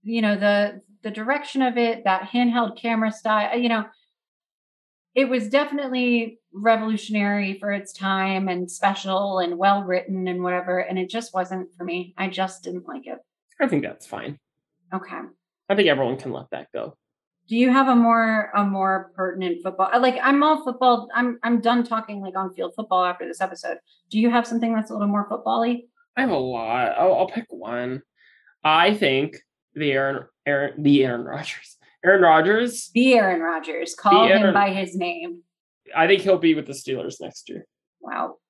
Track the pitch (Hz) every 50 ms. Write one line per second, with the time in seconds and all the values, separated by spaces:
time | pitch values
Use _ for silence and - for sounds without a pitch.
0 | _ 208 226 233 214 208 208 185 202 208 202 202 208 208 202 - _ _ _ _
1 | - 220 202 214 214 233 285 285 294 - - 269 262 247 240 240 233 233 226 -
2 | - 196 185 185 208 - - 240 247 240 233 240 233 202 - - - 233 226 220
3 | 220 220 214 - _ 220 214 214 208 - - 240 240 240 233 220 208 - _ _
4 | _ _ _ _ _ _ _ _ _ _ _ _ _ _ _ _ _ _ _ _
5 | _ _ _ 254 269 240 262 247 214 208 247 277 294 285 285 285 285 262 254 254
6 | 247 247 240 233 226 220 220 _ _ _ - 196 202 226 226 220 220 220 220 214
7 | - - 214 208 202 202 202 202 196 190 196 190 202 208 202 196 196 - - -
8 | 196 190 190 190 190 190 190 190 196 185 180 180 180 175 - - - 196 196 -
9 | - 190 190 190 202 202 190 185 180 170 175 170 185 196 202 202 196 180 180 180
10 | - - 190 185 185 180 175 180 180 180 180 180 180 180 180 180 - - 190 190
11 | 185 185 - 233 240 - - 190 180 180 190 185 185 - _ _ 175 180 175 180
12 | 180 180 _ - 190 190 185 185 190 185 - - - - 180 180 - - 143 135
13 | - - - - _ _ _ _ _ _ _ - 302 247 170 147 143 - - _
14 | - - - - - - 147 _ _ _ _ _ _ _ _ _ _ _ 185 190
15 | - - - - - - _ _ _ _ _ _ _ - 196 208 196 165 143 135
16 | 135 120 131 131 - 131 92 65 - _ - 65 - _ - - 57 - _ _
17 | _ _ _ _ _ _ _ _ _ _ 226 233 247 254 247 269 269 262 247 240
18 | 233 233 226 226 226 220 220 214 208 - - 208 202 196 196 190 190 190 190 185
19 | 185 - _ - 185 180 180 190 185 180 170 - - 185 180 - 190 - - 240
20 | 254 254 247 - - 262 277 285 294 311 311 302 - 262 240 247 254 254 240 220
21 | - - - 233 247 247 240 - - 233 240 226 202 233 247 240 233 - 226 220
22 | 220 - 208 202 196 190 185 190 190 185 185 - 190 170 - - 214 180 185 185
23 | 180 180 175 180 165 170 170 - 190 180 180 - - - 170 - _ _ _ _
24 | _ _ - 214 226 240 233 240 233 233 233 233 233 226 226 220 220 - 220 214
25 | 202 202 202 202 208 - 226 - - 226 226 226 233 247 240 240 - _ _ _
26 | _ _ _ 247 262 247 185 139 127 127 127 117 113 110 117 127 123 104 - -
27 | 147 - - 120 185 147 - 226 233 _ - 170 - 110 120 120 123 123 131 135
28 | _ _ _ _ _ _ _ _ _ _ _ _ - 156 156 165 175 196 208 214
29 | 202 143 131 135 143 156 - - _ _ _ _ _ _ _ 147 151 143 135 135
30 | 139 139 139 - - _ _ _ _ 143 143 139 143 139 - 151 147 143 143 143
31 | 131 127 120 117 120 - 135 143 156 - - - - - - _ _ _ _ _
32 | - 180 196 196 180 165 160 160 160 185 214 220 240 240 220 - - - _ 233
33 | 254 262 247 233 202 190 180 165 165 170 165 156 147 160 151 165 165 165 - -
34 | - 202 202 202 170 170 190 214 202 190 196 202 202 196 190 196 190 175 170 190
35 | 175 175 175 - - 175 170 - _ _ _ _ _ _ _ _ _ - - 160
36 | 165 175 196 190 190 196 185 151 165 165 156 151 147 - 135 - - 135 131 120
37 | 80 - - - - - - - - - - - - _ _ _ _ _ _ _
38 | 359 - - - - - - _ _